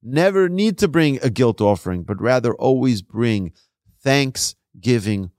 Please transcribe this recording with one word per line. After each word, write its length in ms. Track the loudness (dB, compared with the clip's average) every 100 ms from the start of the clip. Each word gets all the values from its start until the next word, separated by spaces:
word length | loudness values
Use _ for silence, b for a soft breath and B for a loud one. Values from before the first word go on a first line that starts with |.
never 480 | -4 0 2 2 0
need 260 | 2 -2 0
to 80 | 0
bring 320 | 2 2 0
a 80 | -2
guilt 320 | 2 0 2
offering, 400 | 0 0 -4 -8
but 180 | -8 -4
rather 340 | 0 0 0
always 460 | -2 0 2 0 -2
bring 520 | -4 -4 0 0 -4 _ _ _ _ _
thanksgiving 1300 | -2 0 0 -4 -8 -8 _ -8 -2 0 0 -4 -6